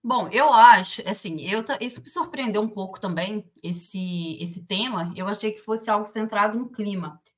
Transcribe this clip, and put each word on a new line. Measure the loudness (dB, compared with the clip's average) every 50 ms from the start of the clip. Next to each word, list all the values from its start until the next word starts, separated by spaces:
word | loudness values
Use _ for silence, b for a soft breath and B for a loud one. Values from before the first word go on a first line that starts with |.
Bom, | -2 0 -2 -2 -2 0
eu | 2 4 6 8
acho, | 10 10 12 12 10 10 6 -2 -8 -8 -6
assim, | -6 -6 -6 -6 -8 -8 -6
eu | -4 -4 -4 -4
ta-, | -2 -4 -6 -6
isso | -4 -8 -8 -10
me | -12 -8
surpreendeu | -6 -6 -6 -6 -6 -4 -4 0 0 0
um | 0 -2
pouco | -4 -8 -10 -10 -10 -8
também, | -6 -4 -2 -2 -2 -4 -4 -8 -8 -10 _ -12
esse, | -8 -6 -4 -4 -4 -4 -6 -6 -6 -4 -4 -4 -4 -6 -8 -8
esse | -8 -10 -10 -12
tema. | -8 -4 -2 -2 -2 -2 -4 -4 -6 -6 -6
Eu | -6 -6
achei | -6 -6 -4 -4 -6
que | -6 -6
fosse | -6 -6 -6 -4 -2 0
algo | 0 0 -2
centrado | -4 -4 -6 -4 -2 0 0 0 0 0
no | -4 -6 -6
clima. | -8 -6 -6 -4 -4 -6 -6 -8 -12 -16 _ _ _